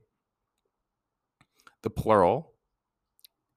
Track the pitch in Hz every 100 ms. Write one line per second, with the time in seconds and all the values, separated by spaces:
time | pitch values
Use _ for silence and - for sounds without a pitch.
0 | _ _ _ _ _ _ _ _ _ _
1 | _ _ _ _ _ _ - _ 107 -
2 | 110 107 90 127 - _ _ _ _ _
3 | _ _ _ _ _